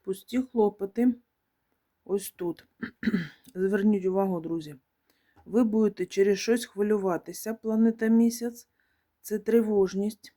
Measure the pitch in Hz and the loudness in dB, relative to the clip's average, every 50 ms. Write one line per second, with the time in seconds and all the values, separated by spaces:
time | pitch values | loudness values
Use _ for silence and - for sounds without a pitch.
0 | _ 196 190 190 - - 233 254 254 - - 233 214 208 202 _ 196 196 _ 226 | _ -8 -10 -10 -10 -6 -4 -4 -4 -2 0 0 0 0 0 _ -10 -8 _ 2
1 | 240 254 240 - _ _ _ _ _ _ _ _ _ _ _ _ _ _ _ _ | 2 2 2 0 _ _ _ _ _ _ _ _ _ _ _ _ _ _ _ _
2 | _ - 185 202 196 - _ - 180 175 170 - _ _ _ _ - - _ _ | _ -6 -6 -6 -6 -10 _ -8 -8 -8 -8 -8 _ _ _ _ -16 -16 _ _
3 | - 220 - 180 165 143 - _ _ - _ 180 190 190 202 202 202 214 208 196 | -4 -2 -2 -2 -6 -8 -14 _ _ -16 _ -4 -2 0 0 2 2 2 2 2
4 | 180 190 185 196 196 190 185 170 160 165 165 165 156 151 147 127 _ _ _ _ | 0 -2 0 0 0 -2 -2 -4 -6 -6 -8 -8 -8 -12 -18 -20 _ _ _ _
5 | _ _ _ _ _ _ _ _ _ - 180 233 254 220 208 220 220 208 208 - | _ _ _ _ _ _ _ _ _ -2 0 2 2 2 2 2 2 2 0 -4
6 | 180 185 - 196 196 202 196 190 - 226 233 240 233 - _ 190 208 208 214 208 | -8 -4 2 2 4 4 2 0 2 0 0 0 0 -8 _ -4 0 0 0 0
7 | 190 190 170 160 - - 185 - - 214 220 - - 220 220 220 226 226 226 226 | 0 -2 -2 -2 -6 -12 -16 -12 -10 -10 -10 -8 -6 -2 2 4 2 2 2 0
8 | 226 220 226 226 233 233 233 233 233 240 233 - - _ _ _ _ _ _ _ | 0 4 4 6 4 4 2 -2 -8 -10 -10 -12 -20 _ _ _ _ _ _ _
9 | _ _ _ _ _ - 208 208 208 220 220 233 220 214 214 202 190 180 190 190 | _ _ _ _ _ -8 -8 -6 -2 2 2 2 4 4 2 2 2 2 0 -4
10 | 202 214 214 _ - - _ | -4 -4 -6 _ -20 -20 _